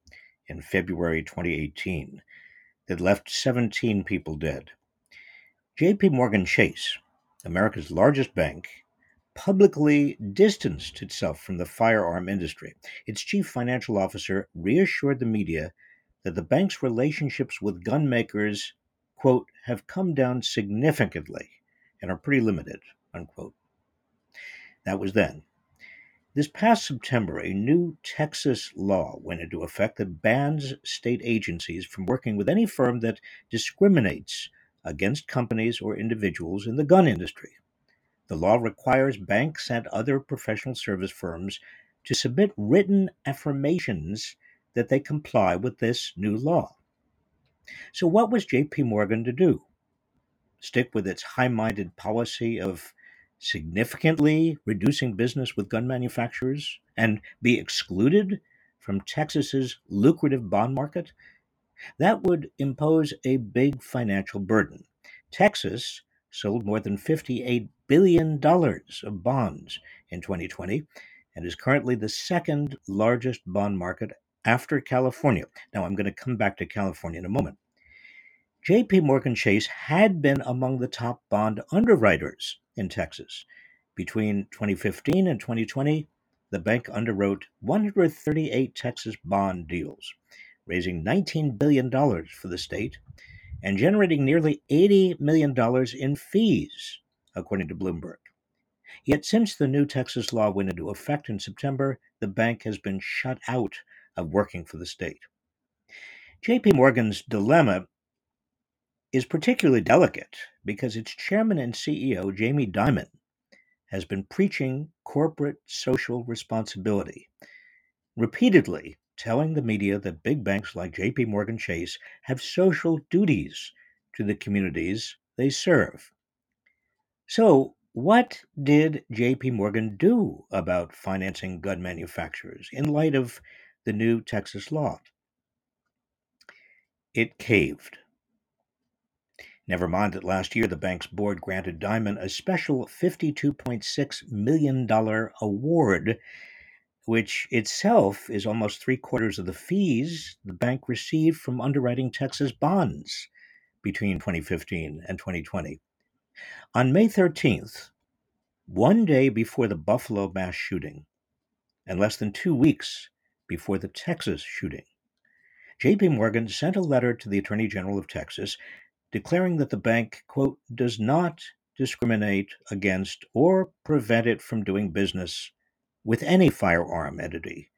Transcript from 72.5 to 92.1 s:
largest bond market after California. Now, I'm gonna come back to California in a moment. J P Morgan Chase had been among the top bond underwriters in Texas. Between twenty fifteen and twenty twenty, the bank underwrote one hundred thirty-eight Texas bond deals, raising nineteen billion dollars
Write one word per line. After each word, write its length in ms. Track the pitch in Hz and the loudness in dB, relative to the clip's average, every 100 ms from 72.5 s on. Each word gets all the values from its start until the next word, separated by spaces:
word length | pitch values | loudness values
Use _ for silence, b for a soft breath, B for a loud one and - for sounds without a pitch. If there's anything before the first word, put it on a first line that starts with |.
| 147 143 135 - | -2 -4 -8 -6
largest 540 | 98 113 120 127 113 90 | 0 2 2 -2 -6 -6
bond 300 | 98 101 95 | -2 -2 -2
market 360 | 90 - 107 - _ _ 113 | -4 -6 -10 -12 _ _ 2
after 340 | 123 - 143 | 2 2 -4
California. 640 | - 127 127 - 143 92 - - B | 0 0 0 0 2 2 -2 -14 B
Now, 100 | 101 | -6
I'm 100 | 87 | -4
gonna 160 | 98 98 | -2 -4
come 280 | - 127 113 | -6 -4 0
back 180 | 101 - | 0 -2
to 80 | |
California 540 | - 104 98 - 85 85 | -8 -4 -4 -4 -10 -8
in 80 | 90 | -4
a 20 | |
moment. 300 | 120 156 - _ _ b b b b b b b _ | -2 -2 -6 _ _ b b b b b b b _
J 200 | - 214 | 2 2
P 180 | 233 190 | 4 4
Morgan 340 | 147 135 131 | 6 4 2
Chase 320 | 113 - 101 - | 0 2 2 2
had 560 | - - 165 214 175 | -6 0 4 4 4
been 180 | 139 139 127 | 2 2 0
among 320 | 123 131 131 | -2 0 -2
the 100 | 120 | -4
top 340 | - 117 120 - | -4 -6 -6 -2
bond 320 | 104 110 104 - | 0 0 -2 -2
underwriters 920 | 190 240 165 107 80 73 - - - _ - | 2 6 6 6 4 0 -8 -14 -14 _ -8
in 100 | 92 | -6
Texas. 560 | 104 87 - - - - b b b b | -4 -6 -8 -18 -18 -20 b b b b
Between 520 | - 87 110 107 101 101 | -10 -6 -2 0 -2 -4
twenty 240 | - 104 | -4 -2
fifteen 540 | 92 104 - - 185 185 | -2 -2 -4 0 2 2
and 120 | 117 | 0
twenty 240 | - 113 | -4 -4
twenty, 440 | 110 135 143 156 - _ _ _ _ | -4 -2 0 0 -4 _ _ _ _
the 80 | 95 | -4
bank 300 | 95 120 - | 0 0 -2
underwrote 560 | 104 117 98 101 98 - _ | -4 -2 0 0 0 -6 _
one 240 | 104 196 | -2 0
hundred 280 | 208 202 165 | 0 2 2
thirty-eight 640 | - 151 151 156 120 131 | 2 -4 -2 -2 -2 -2
Texas 420 | - 123 - 110 107 | -4 -8 -6 -10 -10
bond 420 | 82 98 98 90 80 | -2 0 0 -2 -6
deals, 460 | 87 73 - - - _ B B B - | -6 -8 -12 -20 -20 _ B B B -6
raising 360 | 90 90 87 | -4 -2 -2
nineteen 540 | 87 190 175 156 147 104 | 0 0 0 -2 -2 2
billion 320 | 147 139 127 | 4 4 2
dollars 400 | 131 143 | 2 2